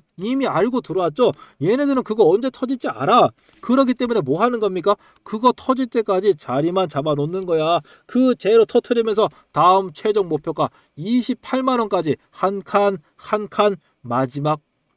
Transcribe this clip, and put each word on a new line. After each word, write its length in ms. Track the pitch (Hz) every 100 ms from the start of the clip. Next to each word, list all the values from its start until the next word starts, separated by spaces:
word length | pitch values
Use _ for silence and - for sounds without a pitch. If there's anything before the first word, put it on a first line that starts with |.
| - -
이미 300 | 208 269 226
알고 340 | 147 233 240
들어왔죠. 520 | - 185 170 196 226 - - -
얘네들은 400 | 160 262 285 262
그거 220 | - 214
언제 260 | 160 208 262
터질지 380 | - 247 262 -
알아. 420 | 107 147 240 160 - _ _
그러기 340 | - 262 254
때문에 260 | 247 240 226
뭐 220 | 131 160
하는 160 | 240 240
겁니까? 380 | 208 185 202 208 _ _
그거 300 | - 220 247 -
터질 300 | - 262 254
때까지 480 | 240 214 190 202 160
자리만 520 | - 135 165 190 175
잡아놓는 580 | 143 151 143 151 185 180
거야. 340 | 160 156 170 - - _
그 280 | 247 254
재료 300 | 233 190 226
터트리면서 640 | 208 240 - 233 220 208 180 - _
다음 400 | 147 170 190 185
최종 360 | - 220 208 175
목표가 420 | 151 165 160 139 - _ -
이십팔만 840 | 185 247 233 233 - 262 262 247
원까지 380 | 214 185 160 117 _
한 320 | - 185 202
칸, 360 | - 202 202 185 - _
한 320 | - 214 208
칸, 280 | - 208 190 _ _
마지막 580 | 120 123 131 143 151 151 _ _ _